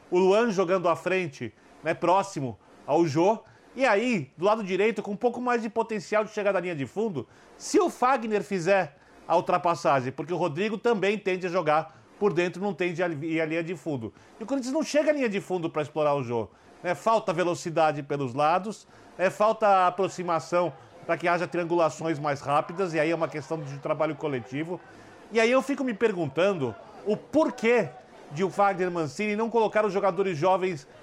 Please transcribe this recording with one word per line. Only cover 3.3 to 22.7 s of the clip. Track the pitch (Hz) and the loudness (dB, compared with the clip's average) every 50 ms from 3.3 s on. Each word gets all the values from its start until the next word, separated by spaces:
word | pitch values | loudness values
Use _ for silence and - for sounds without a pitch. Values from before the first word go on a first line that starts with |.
| 226 214 - - - - _ - - | 4 2 -4 -14 -20 -20 _ -18 -4
E | 240 262 | 0 2
aí, | 254 214 202 226 254 240 190 139 - _ - | 4 4 4 2 2 0 0 -2 -6 _ 0
do | 160 | 2
lado | 202 214 226 220 | 2 2 2 0
direito, | 175 190 175 202 226 220 - | -4 0 2 2 0 0 -2
com | - - | -6 -6
um | 208 190 | -8 -2
pouco | - 247 233 247 | -2 -2 -2 -2
mais | 247 247 240 240 | -2 0 0 0
de | 220 240 | -2 -4
potencial | 202 226 226 220 226 208 156 - 208 214 220 | -2 -2 -2 -2 -4 -6 -4 0 0 0 0
de | 196 | 0
chegar | - 214 202 202 | -4 -2 0 0
da | 196 185 | 0 0
linha | 175 180 175 | -2 -2 -4
de | 147 135 | -4 -6
fundo, | 123 - 190 220 226 180 135 110 - - - - - - - | -6 -4 -4 -4 -4 -4 -6 -8 -10 -14 -20 -20 -20 -20 -16
se | - - - 339 | -12 0 2 2
o | 392 330 | 2 2
Fagner | - - - 254 269 262 226 226 214 208 202 | 0 0 2 2 2 2 0 -2 -2 -2 -2
fizer | - 202 185 160 175 202 196 180 143 - _ _ _ - - - - | -2 -4 -2 2 2 2 2 2 -2 -6 _ _ _ -20 -20 -4 0
a | 156 | 0
ultrapassagem, | 175 175 - 180 175 - 175 170 - - 170 143 135 123 127 | 0 2 2 0 0 2 0 0 2 2 2 2 4 2 -2
porque | 135 - 156 143 180 | -6 -6 -6 -4 -2
o | 165 | -2
Rodrigo | 175 175 143 151 208 220 208 202 | -2 -2 -2 -2 -2 -2 -4 -2
também | - 240 240 202 170 196 214 208 | 0 0 0 2 2 0 0 0
tende | - 190 185 185 175 | -2 -4 -4 -2 -4
a | 185 | -2
jogar | 170 190 170 151 151 156 156 - - - - - - - | -2 -2 2 2 2 2 2 -2 -12 -20 -20 -20 -8 0
por | 202 208 165 | 0 0 2
dentro, | 160 175 180 170 175 | 2 0 0 -2 -4
não | 190 208 190 | -6 -6 -2
tende | - 180 175 175 151 | -2 -2 -4 0 -2
a, | 185 180 | -2 -2
ir | 165 139 147 160 160 160 | -2 -4 -4 -4 -2 -2
à | 160 | -2
linha | 156 160 165 170 | 0 -2 -4 -4
de | 160 185 | -4 -8
fundo. | 151 - 170 147 131 113 104 - - - - - - | -8 -6 -6 -6 -4 -6 -8 -12 -14 -20 -20 -16 -16
E | 226 | -8
o | |
Corinthians | 202 277 277 233 247 262 | -4 -4 -4 -4 -2 -2
não | 320 285 | -2 -2
chega | - - 285 311 302 | 0 0 0 2 2
à | 302 | 0
linha | 294 269 233 | 0 0 -2
de | 190 202 | -2 -4
fundo | 156 - 180 185 160 160 | -4 -4 -6 -4 -4 -4
pra | - 156 | -4 -4
explorar | 151 139 - 160 151 147 143 | -6 -4 -2 0 0 2 2
o | 143 131 | 0 -2
Jô, | 117 120 117 107 101 - _ _ - - - - | -2 -2 -4 -4 -4 -10 _ _ -20 -20 -10 -4
né? | 175 175 | -4 -4
Falta | 175 - 226 226 220 220 202 | -2 0 2 2 2 2 0
velocidade | 175 156 180 170 175 151 - 175 160 160 160 156 151 147 143 | -2 0 0 0 0 -2 -4 -4 0 2 2 2 2 0 -4
pelos | 143 147 143 139 127 117 | -6 -4 -4 -4 -4 -2
lados, | 139 147 151 170 185 185 220 202 - - _ - - - - - - | 0 2 2 2 2 -2 -4 -10 -12 -16 _ -20 -20 -20 -20 -6 -2
né? | 175 185 | -2 -2
Falta | 180 - 214 226 220 220 226 208 196 190 185 180 | 2 2 2 2 2 2 4 4 6 6 4 2
aproximação | 180 180 196 175 - - 180 175 170 160 - - - 175 180 160 143 - - - - - - | 2 0 -2 -2 -2 -6 -4 -2 -2 -2 -2 0 0 0 0 0 -2 -8 -20 -20 -20 -18 -4
pra | - 170 | -4 -4
que | 160 156 175 | 0 2 0
haja | 170 175 180 170 | 2 2 0 -2
triangulações | - 170 175 165 170 175 165 151 - - 160 160 165 143 | -2 -4 -2 0 2 2 2 2 0 -2 -4 -4 -4 -2
mais | 147 151 143 135 | -2 -4 -4 -4
rápidas, | - 131 143 151 160 - | -2 0 0 0 0 -2